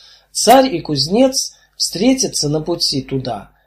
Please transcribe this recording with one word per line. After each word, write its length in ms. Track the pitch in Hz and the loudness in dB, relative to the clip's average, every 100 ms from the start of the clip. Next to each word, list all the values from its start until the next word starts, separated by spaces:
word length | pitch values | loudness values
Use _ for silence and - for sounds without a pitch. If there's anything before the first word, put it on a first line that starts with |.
| - _ _ | -20 _ _
царь 420 | - - 262 262 | -2 6 6 6
и 80 | 165 | -2
кузнец 760 | - 143 143 208 262 262 - - _ _ | -4 -4 0 2 2 0 -6 -12 _ _
встретиться 720 | - 170 240 262 160 - 147 | -8 0 2 2 -2 -4 -2
на 120 | 156 | -2
пути 420 | 156 170 - 135 | -2 -4 -2 -4
туда 480 | 131 135 123 107 95 _ | -4 -6 -6 -10 -12 _